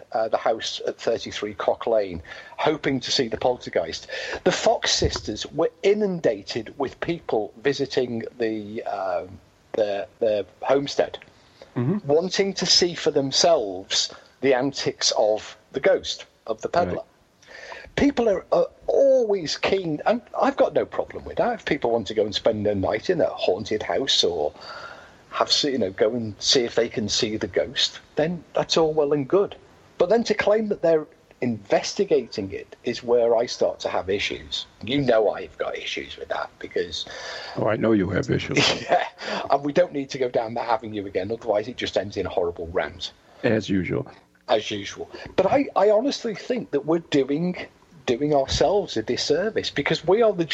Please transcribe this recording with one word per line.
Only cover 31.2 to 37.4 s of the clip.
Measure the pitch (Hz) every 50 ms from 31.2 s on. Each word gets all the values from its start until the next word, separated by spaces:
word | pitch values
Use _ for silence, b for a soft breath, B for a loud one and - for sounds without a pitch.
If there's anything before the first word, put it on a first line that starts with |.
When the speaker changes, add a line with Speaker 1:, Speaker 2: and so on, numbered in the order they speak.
| _ - _ _
Speaker 1:
investigating | 123 120 113 104 101 - 156 185 196 - - - 196 - 160 135 117 - - 110 98 95
it | - 64 - - - - -
is | 120 117 -
where | 123 117 120 120 117 117 117
I | 113 123
start | 120 - - 104 - - -
to | - -
have | - 95 87 92
issues. | 101 101 - - 62 - 71 - - - - - _ - 101
You | 107 135 147
know | 139 123 113 110 107 -
I've | - 98 90 80 -
got | - - - -
issues | - - - - - 69 67 -
with | - 67 -
that | 73 73 73 - - -
because | - - - 95 87 87 85 - - B B B B B B B